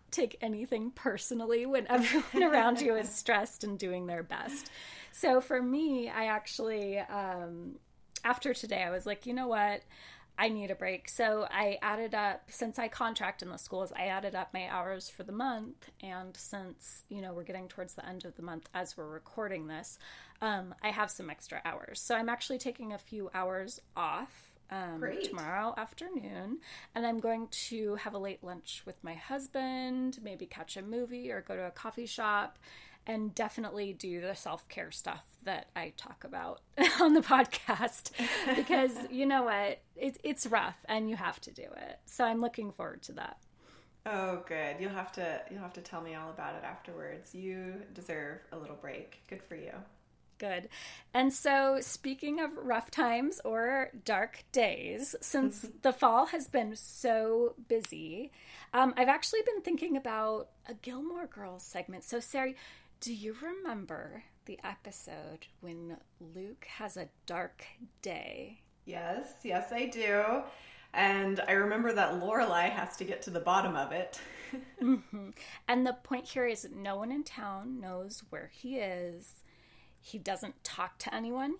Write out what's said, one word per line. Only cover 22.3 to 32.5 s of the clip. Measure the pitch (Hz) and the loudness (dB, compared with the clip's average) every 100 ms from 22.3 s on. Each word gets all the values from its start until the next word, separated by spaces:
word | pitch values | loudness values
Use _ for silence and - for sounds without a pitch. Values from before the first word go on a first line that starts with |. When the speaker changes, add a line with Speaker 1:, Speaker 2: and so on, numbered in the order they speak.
| 240 - 254 | -2 -2 -4
Speaker 1:
taking | 262 240 220 | -4 -6 -8
a | 208 | -10
few | - 214 190 | -10 -8 -6
hours | 185 185 185 190 - - - | -2 -2 -2 -6 -10 -10 -4
off, | 165 156 269 - - - - | -2 -2 -6 -12 -20 -20 -10
um, | 190 180 165 | -8 -6 -4
Speaker 2:
Great. | 160 - 392 | -4 -2 -4
Speaker 1:
tomorrow | 190 156 185 220 233 | -4 -4 -2 -2 -4
afternoon, | 226 - 349 349 202 196 190 277 - - - - | -8 -10 -8 -8 -8 -8 -8 -8 -10 -16 -10 -2
and | 233 | -2
I'm | 226 | 0
going | 226 226 226 - - | 0 0 -2 -6 -6
to | 226 214 208 | -2 -2 -2
have | 214 | -4
a | 202 | -4
late | 196 190 | -6 -6
lunch | 185 175 - - - | -10 -12 -10 -12 -12
with | 185 | -12
my | 170 | -10
husband, | 165 - 269 269 269 262 262 254 254 254 262 | -10 -6 -6 -2 -2 -2 -2 -2 0 0 -2
maybe | 214 190 180 | -8 -8 -10
catch | - 160 - | -10 -10 -8
a | |
movie | 196 233 240 247 247 | -4 -2 -2 -4 -6
or | 208 | -6
go | - 190 | -6 -6
to | 180 | -6
a | |
coffee | 170 220 220 233 | -8 -8 -8 -8
shop, | - 220 208 208 | -2 2 2 0